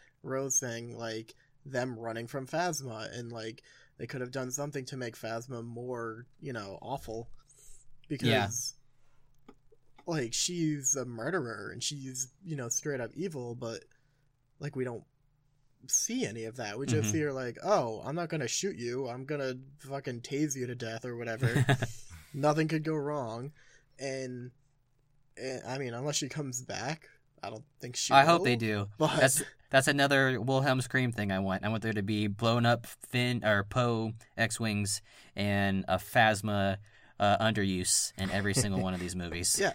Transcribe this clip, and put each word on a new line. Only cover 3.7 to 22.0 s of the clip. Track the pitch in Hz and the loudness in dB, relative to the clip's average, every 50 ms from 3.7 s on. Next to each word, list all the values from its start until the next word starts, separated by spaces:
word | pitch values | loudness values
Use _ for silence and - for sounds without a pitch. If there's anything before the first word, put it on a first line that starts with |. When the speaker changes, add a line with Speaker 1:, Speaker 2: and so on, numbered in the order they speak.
| - - - _ _ - | -20 -20 -20 _ _ -12
Speaker 1:
they | 120 120 | -10 -8
could | - 131 | -6 -6
have | 123 123 | -6 -6
done | 127 135 127 127 | -4 -6 -4 -4
something | 127 131 143 147 147 143 131 | -4 -4 -6 -6 -6 -6 -8
to | - 143 131 | -8 -8 -6
make | 123 117 - | -6 -6 -8
Phasma | - - 110 113 117 120 131 127 117 117 | -8 -8 -6 -6 -6 -6 -8 -8 -8 -8
more, | 120 117 117 123 123 127 120 117 113 110 117 120 - - - | -8 -10 -8 -8 -6 -6 -6 -6 -6 -8 -10 -14 -18 -20 -12
you | - 143 123 | -10 -8 -6
know, | 113 104 98 95 - | -6 -6 -8 -10 -10
awful. | - 113 131 139 - - 110 117 117 - - - - _ - - - - - - - - - - - - 147 131 | -8 -8 -8 -8 -6 -8 -8 -8 -8 -10 -12 -16 -18 _ -20 -20 -20 -18 -18 -18 -18 -18 -20 -20 -8 -8 -6 0
Speaker 2:
Yeah. | - 123 113 107 101 98 | 2 4 4 4 4 2
Speaker 1:
Because, | 117 - - - - - - _ _ _ - - - - - - - - - - - - _ - - - _ - - - - - | -2 -4 -6 -6 -8 -10 -18 _ _ _ -20 -20 -20 -20 -20 -20 -20 -20 -20 -20 -20 -20 _ -20 -20 -20 _ -20 -20 -12 -6 -4
like, | 165 156 127 110 - | -2 -2 -2 -2 0
she's | - - - 180 175 165 156 151 143 131 - 147 | 0 0 0 0 2 2 2 0 2 2 2 2
a | 139 123 | 2 0
murderer, | 123 120 117 110 143 180 185 131 117 113 101 101 - | -4 -6 -4 -2 -2 0 0 -2 -2 -4 -6 -8 -8
and | - 120 - | -8 -6 -6
she's, | - 151 143 135 131 127 127 - - - _ 196 | -6 -6 -6 -8 -8 -6 -6 -8 -8 -10 _ -10
you | 175 156 | -8 -6
know, | 139 123 117 | -6 -4 -2
straight | - - - 151 143 127 | -4 -2 -2 -2 -2 -4
up | 120 110 - | -4 -6 -6
evil, | 131 175 196 156 135 123 120 120 | -6 -6 -6 -4 -6 -6 -6 -6
but, | 123 123 113 113 - - - _ _ _ _ _ _ _ _ _ _ _ _ _ _ | -6 -6 -6 -6 -8 -10 -16 _ _ _ _ _ _ _ _ _ _ _ _ _ _
like, | 147 147 - | -8 -6 -4
we | 131 127 | -4 -4
don't | 127 117 110 - _ _ _ _ _ _ _ _ _ _ _ _ _ _ _ - - | -4 -4 -8 -12 _ _ _ _ _ _ _ _ _ _ _ _ _ _ _ -2 0
see | - - - - 226 262 226 | 2 2 2 2 0 0 0
any | 117 107 117 113 | -2 -2 -4 -6
of | 113 113 127 | -6 -6 -6
that. | 117 101 104 117 | -6 -6 -4 -4
We | 139 127 | 0 2
just | 120 - - | 4 4 4
Speaker 2:
Mm-hmm. | 104 | 4
Speaker 1:
see | - 160 | 4 2
her | 151 147 135 | 2 0 0
like, | 131 127 120 - - - | -2 -4 -4 -6 -4 2
"Oh, | 180 208 185 135 117 110 104 - | 4 6 6 6 2 -2 -4 -4
I'm | 117 147 | -4 -4
not | 170 175 160 | -2 -2 -2
gonna | 170 160 135 113 | -2 -2 -2 0
shoot | - - - 202 185 101 | 0 0 -2 -2 -2 -2
you. | 120 120 120 131 135 120 | -4 -2 -2 -2 -2 -4
I'm | 120 127 135 | -4 -6 -6
gonna | 135 151 143 135 131 127 127 131 135 - - | -4 -4 -2 -2 -2 -4 -6 -10 -16 -20 -20
fucking | - 135 139 139 - 143 123 117 | -12 -8 -8 -6 -4 -6 -6 -6
tase | 117 - 143 139 156 151 143 | -6 -4 0 0 2 0 0
you | 135 123 123 | -2 -4 -4
to | 123 | -4
death | 123 120 113 113 113 - | -4 -6 -6 -6 -6 -6
or | 123 120 | -6 -6
whatever." | 117 120 117 113 117 135 123 - 143 131 - - - - - - | -4 -4 -4 -2 0 2 2 4 4 4 4 4 2 2 -2 -6
Speaker 2:
<laughs> | - | -10